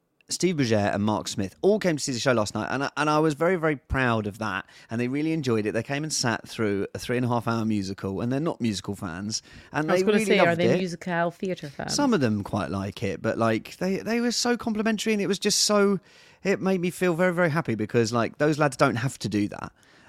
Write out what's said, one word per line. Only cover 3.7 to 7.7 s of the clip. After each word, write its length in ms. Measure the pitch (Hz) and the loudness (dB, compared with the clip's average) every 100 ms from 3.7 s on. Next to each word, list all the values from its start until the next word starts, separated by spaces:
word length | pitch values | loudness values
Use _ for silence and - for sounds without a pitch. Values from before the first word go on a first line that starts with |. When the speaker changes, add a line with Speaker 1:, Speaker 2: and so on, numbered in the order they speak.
| 143 | -2
Speaker 1:
proud 520 | - 143 123 113 104 | -2 0 2 2 0
of 100 | 95 | -4
that, 280 | 107 92 - - - | -4 -4 -8 -16 -8
and 120 | 113 | -4
they 80 | 123 | -2
really 240 | 143 160 | -2 -2
enjoyed 320 | 160 127 110 104 | 0 0 0 0
it. 80 | |
They 100 | 95 | -2
came 200 | 113 139 | -2 -4
and 100 | 156 | -4
sat 340 | - 123 107 - | -2 0 -2 -4
through 400 | - 110 98 98 - | -4 0 0 -4 -6
a 40 | |
three 180 | - 123 | -4 -2
and 80 | 120 | 0
a 40 | |
half 180 | 120 117 | 0 0
hour 160 | 113 | -2
musical, 560 | 110 | 0